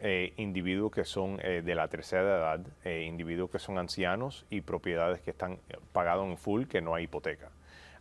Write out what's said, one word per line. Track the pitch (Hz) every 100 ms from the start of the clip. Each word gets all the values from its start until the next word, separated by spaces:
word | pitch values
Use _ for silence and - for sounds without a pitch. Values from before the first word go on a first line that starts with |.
eh, | 104 92 90 -
individuos | 104 92 90 95 104
que | -
son, | - 101 95 98
eh, | 92 87
de | 85
la | 85 80
tercera | 82 - 92 98 95
edad, | 80 80 90 -
eh, | 92 82 82
individuos | 85 82 85 90
que | 95
son | - 95
ancianos | 87 - 90 98 131 - -
y | 104
propiedades | - 87 - 85 85 90
que | -
están, | - 92 90 -
eh, | - -
pagadas | 90 87 90 98
en | 85
full, | - 107
que | 104 98
no | 82
hay | 82
hipoteca. | 85 76 80 76 - - - - - -